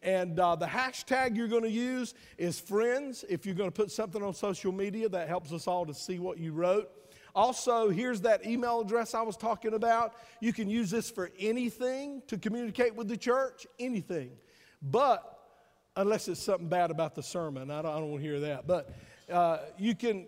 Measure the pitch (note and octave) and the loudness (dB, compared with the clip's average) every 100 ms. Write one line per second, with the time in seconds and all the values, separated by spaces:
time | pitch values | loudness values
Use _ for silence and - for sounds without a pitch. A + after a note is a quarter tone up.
0 | - F#3+ F3+ E3 F3+ E3 E3 G#3 B3+ - | 2 2 2 2 4 4 0 -2 -2 -4
1 | - C4 C4 G#3+ A#3 A#3 A3+ A3 B3 B3+ | 0 2 2 0 2 2 2 0 -2 -2
2 | A#3+ - - - F3 - - G3+ A#3 B3 | -4 -10 -20 -4 -4 -4 -2 0 2 0
3 | C#4+ A#3+ - F3 G3 F3+ G3 - G#3 - | -2 -10 -6 -4 -4 -2 -4 -2 -2 -2
4 | A3 G#3 G3+ F#3 G#3 F#3+ F#3+ F#3 G3+ G3+ | -4 -2 -4 -2 -4 -2 -2 -2 -4 -2
5 | A3 F#3 D#3 F3 E3 E3 - F3+ E3+ C#3 | -2 -2 -2 -4 -4 -6 -2 -2 -2 -6
6 | - F3+ F3+ E3+ D#3+ D#3 F3 G3+ - - | -8 -6 -6 -6 -6 0 4 4 0 -12
7 | - - - - A3+ B3 - A#3 A3 F3+ | -20 -20 -4 4 4 4 2 4 4 2
8 | B3+ A#3 A3 G#3 F#3+ A#3 A#3+ A#3 G#3+ A#3 | 0 2 4 4 2 -2 0 0 2 0
9 | A3+ A3+ A3+ G3 A3 G#3+ A3+ A3 A#3 A3+ | 0 -2 -2 -2 -2 -2 0 0 4 4
10 | A3+ - - - A3 A3+ G3+ A3+ G#3+ A3+ | 4 -4 -20 -4 -2 0 0 0 2 0
11 | - - F3 F#3 G3+ A#3 B3 - B3 C4 | -2 -4 -6 -2 -2 0 -2 -2 -2 -2
12 | C#4+ C#4 - G#3 A3 A#3 A#3+ G3+ B3+ A3 | -6 -10 -8 -4 -2 -2 -4 2 0 2
13 | A3 A#3 B3 B3+ C4 - - _ B3 A#3 | -6 -4 2 2 2 -4 -20 _ -4 -4
14 | - F3 B2+ C3 _ _ - _ C#3 G3+ | -2 -4 -6 -14 _ _ -20 _ 0 2
15 | C#4 G3+ - - - _ _ _ _ - | 4 4 0 -20 -20 _ _ _ _ 0
16 | G3+ G#3+ - F3 - F#3+ E3+ F3+ F3 D#3 | 2 2 0 -4 0 -2 2 2 2 2
17 | D#3 D3+ C#3 F3+ D#3+ C3+ C3 D3 D#3+ D3+ | -2 -2 -6 -4 -4 -6 -6 -4 -4 -4
18 | D#3 D3 D3 C#3+ D3 C#3 C3+ F3+ C#3+ - | -4 -4 -4 -2 -2 -4 0 0 0 -14
19 | - - - F3 F3 D#3+ D3+ E3+ G#3 A3+ | -20 -20 -2 4 4 4 -4 -2 0 2
20 | A#3+ G3+ | 0 0